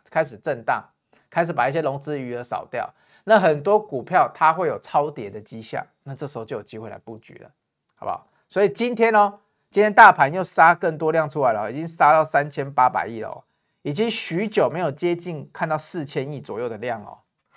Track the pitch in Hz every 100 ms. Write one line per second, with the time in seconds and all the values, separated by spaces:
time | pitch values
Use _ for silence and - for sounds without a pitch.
0 | - - 220 214 - 127 117 120 - _
1 | _ _ _ - 170 139 123 147 151 139
2 | 143 147 127 120 - 90 - 120 107 -
3 | _ _ - 214 180 151 147 208 214 135
4 | 113 175 131 - 160 165 175 107 - 156
5 | 147 147 104 104 107 117 110 131 - _
6 | - 135 143 123 113 120 104 110 110 101
7 | - 113 - - - _ _ _ _ _
8 | 104 87 - _ _ - 202 202 240 233
9 | 226 220 208 202 _ _ _ - 214 202
10 | 220 175 139 175 180 - 165 165 185 156
11 | 156 160 151 147 131 110 104 131 165 165
12 | 147 156 151 147 147 147 139 139 127 104
13 | 87 117 104 - - _ _ _ - 147
14 | 233 220 - 165 214 220 165 151 170 135
15 | 175 175 175 160 143 - 165 156 - 180
16 | 143 - 135 147 - 107 120 110 120 110
17 | 101 - _ _ _